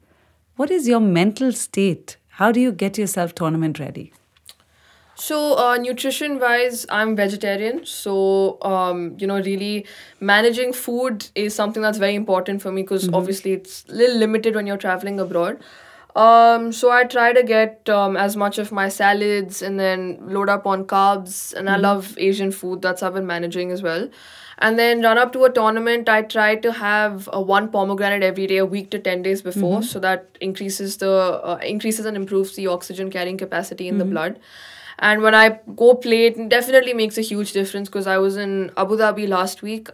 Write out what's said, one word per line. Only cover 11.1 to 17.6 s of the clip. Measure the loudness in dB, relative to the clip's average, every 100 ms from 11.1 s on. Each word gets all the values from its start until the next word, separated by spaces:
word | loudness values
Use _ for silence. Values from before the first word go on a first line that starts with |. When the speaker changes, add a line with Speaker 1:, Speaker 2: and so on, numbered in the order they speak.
| -4 -8
Speaker 2:
is | -6 -4
something | -2 -4 -2
that's | -2 0
very | -2
important | -2 0 0 0 -6
for | -4
me, | -6
'cause | -4 -2
Speaker 1:
Mm-hmm. | 0
Speaker 2:
obviously | 0 -2 -4 -4
it's | -6 -6 -20 -12
a |
little | 2 2 4
limited | 2 2 0
when | -2 -2
you're | -4
traveling | -2 -4 -4 -6
abroad. | -2 -2 -2 -4 -14 -20 -20 -20 -6 4
Um, | 8 10 8 6 0
so | 0 2
I | 4
try | 4 4 4
to | 4
get, | 4 4